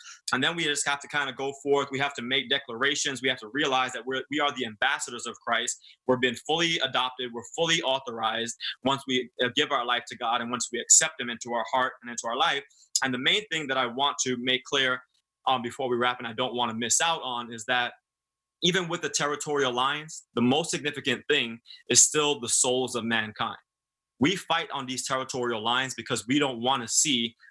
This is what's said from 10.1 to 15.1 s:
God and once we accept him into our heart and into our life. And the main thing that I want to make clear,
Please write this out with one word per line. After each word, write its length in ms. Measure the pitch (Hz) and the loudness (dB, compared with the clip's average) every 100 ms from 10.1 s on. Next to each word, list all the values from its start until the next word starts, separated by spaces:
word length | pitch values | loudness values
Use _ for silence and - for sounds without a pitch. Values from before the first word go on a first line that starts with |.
| 113 | -6
God 260 | 117 120 | -2 0
and 100 | 117 | -2
once 180 | 120 - | -4 -4
we 80 | 117 | 0
accept 400 | - - 160 - | 6 8 6 -2
him 120 | 123 | -6
into 220 | 117 123 | -6 -4
our 120 | 117 110 | -4 0
heart 200 | 131 127 - | 2 0 -2
and 80 | 120 | -12
into 160 | 117 117 | -8 -4
our 100 | 120 | 0
life. 260 | 165 139 - _ _ - | 0 0 -4 _ _ 0
And 100 | 131 | 0
the 60 | 123 | 0
main 260 | 147 196 - | 2 2 0
thing 160 | 160 139 | -4 0
that 100 | 131 | 0
I 80 | 123 | 0
want 300 | 120 143 - 131 | 0 0 0 -2
to 120 | 123 | -2
make 240 | 123 127 | 0 0
clear, 380 | - 139 131 127 - | 0 2 2 0 -6